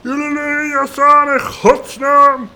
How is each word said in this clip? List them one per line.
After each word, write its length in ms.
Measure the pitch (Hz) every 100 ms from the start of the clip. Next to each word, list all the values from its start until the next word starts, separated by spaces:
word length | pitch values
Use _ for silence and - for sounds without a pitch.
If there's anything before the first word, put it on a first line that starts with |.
Jullie 320 | 247 277 294
leren 340 | 294 294 294 302
je 200 | 285 277
staan 360 | 277 285 294 285
in 80 | 269
godsnaam 1080 | - - 202 269 - - 269 285 285 269 233